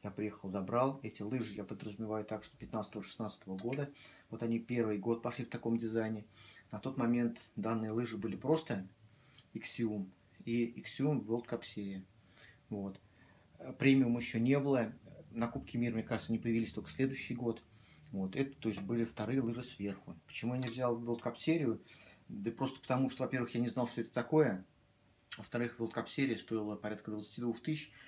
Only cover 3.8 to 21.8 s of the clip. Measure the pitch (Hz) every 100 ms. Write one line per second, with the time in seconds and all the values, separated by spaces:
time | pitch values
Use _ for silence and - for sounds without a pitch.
3.8 | 143 - - - - 110 117 113 - 120
4.8 | 113 104 98 117 120 117 117 117 117 117
5.8 | 113 113 110 110 104 - - - - 104
6.8 | 135 135 120 120 117 117 - - 107 113
7.8 | 110 110 120 110 101 95 131 156 - 98
8.8 | 95 - - - - - - - - -
9.8 | 113 107 95 - _ - - 117 117 104
10.8 | - - 139 139 104 117 - 117 - -
11.8 | 101 95 95 - - - - - _ 104
12.8 | 98 95 - - - - - - - 131
13.8 | 135 135 123 120 117 113 120 143 139 131
14.8 | 110 - - - - 117 117 - - 120
15.8 | 120 113 110 113 - 113 117 113 107 -
16.8 | - - 135 135 - - 120 113 - -
17.8 | - - - 98 95 110 139 - 113 98
18.8 | 98 117 113 - 107 135 117 117 123 -
19.8 | 101 98 - 87 - - 117 127 123 120
20.8 | 123 117 120 117 120 120 - 165 135 110